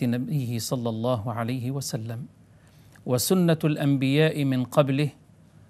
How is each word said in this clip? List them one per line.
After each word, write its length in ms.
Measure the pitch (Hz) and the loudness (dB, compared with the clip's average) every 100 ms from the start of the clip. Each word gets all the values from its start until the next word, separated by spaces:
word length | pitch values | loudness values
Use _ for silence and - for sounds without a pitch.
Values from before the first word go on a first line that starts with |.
نبيه 560 | 123 123 220 147 120 117 | -2 -2 -2 -4 -2 -4
صلى 300 | - 131 120 | -4 -4 -2
الله 440 | 110 120 120 113 | -2 -2 -2 -4
عليه 380 | 110 117 131 123 | -4 -4 -4 -6
وسلم، 560 | 139 135 117 113 117 196 - - - - - - - - | -6 -6 -8 -8 -10 -12 -18 -20 -20 -20 -20 -20 -12 -2
وسنة 520 | 127 - 190 170 156 | 0 2 4 4 4
الأنبياء 800 | 156 151 143 135 135 147 156 151 | 2 2 2 2 2 4 2 2
من 200 | 139 131 | 0 0
قبله 460 | 123 - 139 139 147 - - - - - | 2 2 2 2 -2 -4 -20 -20 -20 -20